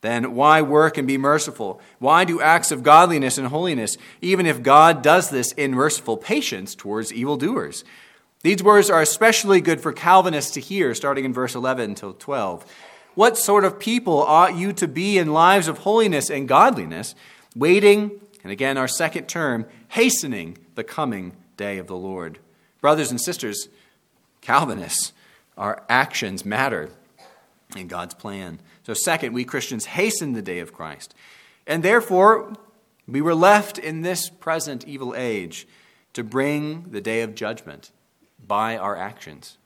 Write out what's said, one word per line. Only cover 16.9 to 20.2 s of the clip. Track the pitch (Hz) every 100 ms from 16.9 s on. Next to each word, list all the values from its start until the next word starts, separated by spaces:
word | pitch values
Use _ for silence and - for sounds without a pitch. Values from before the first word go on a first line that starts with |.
| 80 110 - - - _
waiting, | 117 147 190 202 208 208 202 _ _
and | 92
again | 101 135 135
our | 131
second | - 165 165 -
term, | 175 156 120 113 - _
hastening | - 247 -